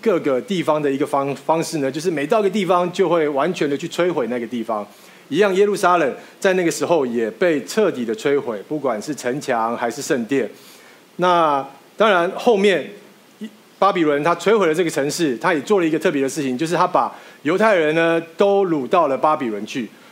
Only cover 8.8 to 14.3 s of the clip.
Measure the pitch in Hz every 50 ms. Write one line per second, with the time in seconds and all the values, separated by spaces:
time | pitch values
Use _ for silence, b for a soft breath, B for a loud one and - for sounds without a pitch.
8.8 | 135 131 117 104 104 151 147 - - 123 127 147 123 - 123 113 113 113 117 110
9.8 | 120 120 - 143 131 - 156 127 113 107 139 135 110 98 - B B B B B
10.8 | B B B B B B _ - 180 180 175 170 165 151 143 165 165 - - -
11.8 | - - - - 202 220 196 175 170 185 214 - - 247 226 196 196 208 180 151
12.8 | 117 107 - - - - - _ _ _ _ - 214 - - - _ _ _ -
13.8 | 196 196 196 185 160 151 143 143 151 170